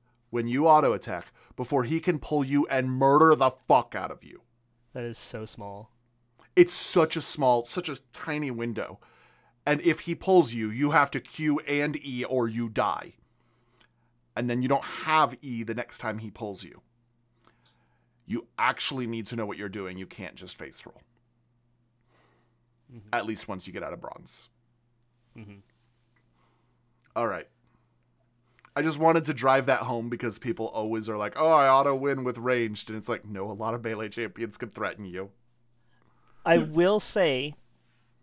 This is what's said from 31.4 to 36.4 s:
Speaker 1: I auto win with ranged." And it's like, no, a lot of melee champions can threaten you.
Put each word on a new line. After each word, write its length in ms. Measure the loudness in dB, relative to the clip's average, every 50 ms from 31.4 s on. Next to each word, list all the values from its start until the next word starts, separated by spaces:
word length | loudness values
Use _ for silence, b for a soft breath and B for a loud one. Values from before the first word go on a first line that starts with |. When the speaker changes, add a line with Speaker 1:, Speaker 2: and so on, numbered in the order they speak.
| 4 6
Speaker 1:
I 180 | 6 8 8
auto 260 | 8 8 6 6 4 2
win 280 | 0 0 0 -2 -2 -2
with 140 | -4 -4
ranged." 520 | -2 0 0 2 2 0 -2 -2 -6 -8 -8
And 80 | -10
it's 120 | -8 -6 -6
like, 160 | -6 -6 -6
no, 240 | -8 -8 -8 -8 -8
a 40 | -6
lot 200 | -6 -6 -4 -4
of 100 | -4 -4
melee 260 | -6 -6 -6 -6 -6
champions 480 | -6 -6 -6 -6 -6 -6 -8 -8 -8
can 120 | -8 -10 -10
threaten 360 | -6 -6 -6 -4 -6 -6 -10
you. 260 | -10 -8 -8 -10 -10 _ _ _ _ _ _ _ _ _ _ _ _ _ _ _ _ _ _ _ _ _ -4